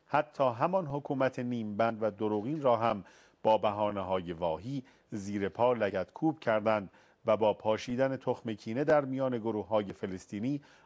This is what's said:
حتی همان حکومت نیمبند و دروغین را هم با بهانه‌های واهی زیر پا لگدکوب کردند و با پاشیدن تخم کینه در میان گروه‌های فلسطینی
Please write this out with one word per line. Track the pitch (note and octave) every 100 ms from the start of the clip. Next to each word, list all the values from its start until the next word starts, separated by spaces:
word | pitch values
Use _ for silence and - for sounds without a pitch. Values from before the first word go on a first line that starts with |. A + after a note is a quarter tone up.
| _
حتی | D3 D3 -
همان | C3 A2+ D#3+ F#3+ D#3
حکومت | C#3+ - C3+ C3 C3
نیمبند | B2 A#2+ G#2+ G2+ A2+ A2+
و | A2
دروغین | G2+ A2 G#2+ A2 D#3
را | C#3 A#2
هم | A#2 G#2+ F2 - - _
با | - G#2+
بهانه‌های | G#2+ G#2 G#2 G2+ F#2 F#2+ F2
واهی | E2+ E2+ D#2+ G#2+ C#3 - _ _
زیر | A2 G2 G2+ G2
پا | G#2 B2
لگدکوب | A#2+ G#2 F#2+ F2+ - D#3 D3
کردند | - A2 G#2+ G#2+ F2+ - _ _ -
و | G#2+
با | A2
پاشیدن | G2 A2 G#2+ - B2 C3+ C3
تخم | C3 A#2 A#2
کینه | G#2+ A2 A#2
در | D3 D3 C3
میان | C3 C3 B2
گروه‌های | A2 G#2+ F#2 G#2+ G2
فلسطینی | G2 G2+ F#2 - G#2 A#2+ C#3+ - -